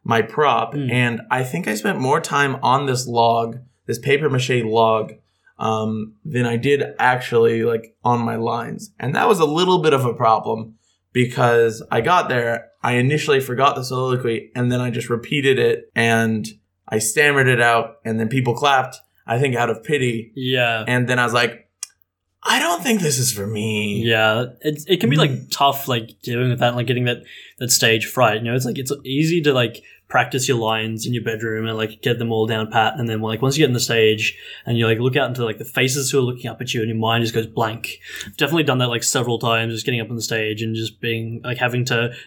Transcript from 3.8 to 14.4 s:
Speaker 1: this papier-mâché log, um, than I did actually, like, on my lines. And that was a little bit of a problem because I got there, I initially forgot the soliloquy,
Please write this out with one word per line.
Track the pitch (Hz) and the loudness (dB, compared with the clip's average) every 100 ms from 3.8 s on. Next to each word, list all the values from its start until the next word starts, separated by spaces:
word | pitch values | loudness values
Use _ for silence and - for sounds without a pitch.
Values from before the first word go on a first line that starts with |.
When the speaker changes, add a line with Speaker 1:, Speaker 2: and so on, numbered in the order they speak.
| - | -8
Speaker 1:
this | 139 | -4
papier-mâché | 139 143 151 127 - 123 | 0 2 4 2 2 0
log, | 110 113 113 110 95 - _ _ _ - | 2 4 4 4 -2 -10 _ _ _ -6
um, | 110 110 110 110 107 _ | -2 -2 -2 -4 -8 _
than | - 120 120 | -6 -2 0
I | 117 | 0
did | 131 143 - - | 2 0 0 0
actually, | 123 127 - 117 117 113 | 2 2 0 4 4 2
like, | 113 113 - _ | 0 -2 -6 _
on | 123 120 | 0 0
my | 117 113 | 0 -4
lines. | 117 117 117 113 - _ | -4 -4 -8 -12 -14 _
And | 127 | -4
that | 123 - | 0 4
was | 190 | 4
a | 151 | 4
little | 160 180 180 | 2 2 4
bit | 156 | 4
of | 139 | 2
a | 123 | 0
problem | 113 117 110 - 113 113 - _ _ _ | 0 2 2 0 -6 -8 -18 _ _ _
because | 123 123 135 123 117 117 110 - | 0 0 2 4 4 2 0 -4
I | 120 | -2
got | 139 180 156 | 2 2 2
there, | 123 117 117 - _ | -2 -2 -4 -8 _
I | 120 | -2
initially | 123 127 151 151 135 | 2 2 0 2 0
forgot | 131 123 139 135 | 0 0 0 0
the | |
soliloquy, | 127 127 131 127 120 113 | -4 -4 -2 -2 -2 -4